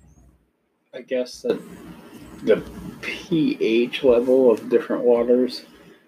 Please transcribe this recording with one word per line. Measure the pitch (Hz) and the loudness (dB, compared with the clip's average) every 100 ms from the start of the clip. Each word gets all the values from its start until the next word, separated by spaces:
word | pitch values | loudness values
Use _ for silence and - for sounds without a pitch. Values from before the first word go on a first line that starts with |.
| _ _ _ _ _ _ _ _ _ | _ _ _ _ _ _ _ _ _
I | 135 | -20
guess, | 117 127 123 - | -6 -6 -6 -6
that | 120 - - - - - - - - - | -6 -6 -8 -20 -20 -20 -20 -20 -20 -8
the | - - - - - - | 0 0 0 -14 -16 -14
P | - - - 160 143 - | -12 -12 -4 0 0 0
H | 104 113 120 - | 0 0 0 0
level | 131 120 127 131 127 | 2 2 4 4 4
of | 107 123 | 2 0
different | 117 - - | 0 0 -2
waters | 123 120 120 123 127 - - - - _ | 2 2 2 2 0 -4 -18 -20 -20 _